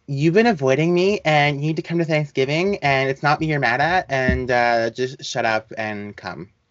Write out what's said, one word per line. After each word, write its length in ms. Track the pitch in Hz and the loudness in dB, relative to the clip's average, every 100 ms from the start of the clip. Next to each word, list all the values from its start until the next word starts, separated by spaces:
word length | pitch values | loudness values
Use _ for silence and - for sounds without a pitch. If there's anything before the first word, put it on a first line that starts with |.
| - | -10
"You've 280 | 139 160 | 0 2
been 140 | 180 233 | 4 2
avoiding 440 | 180 135 135 160 | 2 2 2 2
me, 280 | 175 185 208 | 2 2 0
and 360 | 156 151 143 143 | 2 2 2 0
you 80 | 151 | -2
need 80 | 160 | -4
to 60 | |
come 160 | - 170 | -4 -2
to 60 | |
Thanksgiving, 720 | 165 156 147 - 131 151 196 202 | 0 0 -2 -2 0 0 -2 0
and 300 | 143 135 135 | 0 0 0
it's 140 | 135 | -2
not 180 | 147 147 | 0 0
me 60 | 156 | 0
you're 140 | 147 | 0
mad 200 | 127 123 | 0 2
at, 260 | 156 180 - | 2 0 0
and, 420 | 135 127 127 123 | 0 0 0 0
uh, 400 | 123 120 117 117 | 2 4 2 0
just 320 | 117 127 135 | -2 -6 -6
shut 200 | 147 127 | -8 -4
up 280 | 113 110 - - | 0 -2 -4 -8
and 380 | 107 104 104 98 | -8 -8 -10 -12
come." 320 | 98 76 87 _ _ | -12 -12 -14 _ _